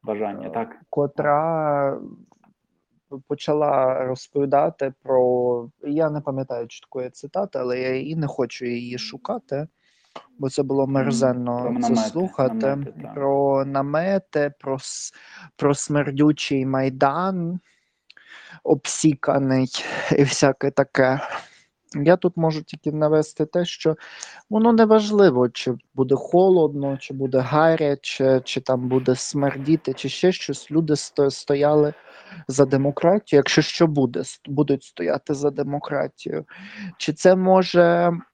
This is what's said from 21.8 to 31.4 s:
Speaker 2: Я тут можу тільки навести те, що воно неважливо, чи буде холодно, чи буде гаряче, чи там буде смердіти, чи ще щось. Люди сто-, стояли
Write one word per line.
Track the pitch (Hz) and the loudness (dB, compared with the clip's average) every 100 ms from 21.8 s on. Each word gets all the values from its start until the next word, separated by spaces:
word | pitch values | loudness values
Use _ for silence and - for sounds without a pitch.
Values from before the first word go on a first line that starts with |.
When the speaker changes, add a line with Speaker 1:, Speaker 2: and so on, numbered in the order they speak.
| _ | _
Speaker 2:
Я | 147 143 180 | -2 2 4
тут | 180 175 | 2 0
можу | 165 156 | -2 -2
тільки | 156 156 - | -8 -8 -6
навести | 151 151 156 151 - 151 | -2 2 2 0 -4 -4
те, | 175 | -2
що | 170 - 160 156 - - - - _ | -4 -2 -2 -2 -8 -20 -20 -20 _
воно | 214 226 | 2 4
неважливо, | 226 220 220 208 208 190 123 123 | 6 6 6 4 6 6 6 0
чи | - - 123 _ | 0 -6 -6 _
буде | 135 131 | -4 0
холодно, | 135 - 175 190 185 151 143 139 135 | 0 2 4 6 4 2 0 -4 -6
чи | - | -8
буде | 135 135 131 | -6 -2 0
гаряче, | 123 151 165 160 151 143 - - 131 131 | 0 2 4 4 0 -2 -6 0 2 2
чи | 131 - | 0 -8
там | 127 127 123 | -2 -2 0
буде | 127 131 | 0 2
смердіти, | 123 - 147 139 135 139 160 - | -2 -2 -2 -2 -2 0 0 0
чи | 131 139 | -6 -6
ще | - 180 | 0 0
щось. | 185 - 139 - | 0 -6 -10 -2
Люди | 151 160 147 | -2 0 -2
сто-, | - - 143 | -2 0 0
стояли | 135 | 0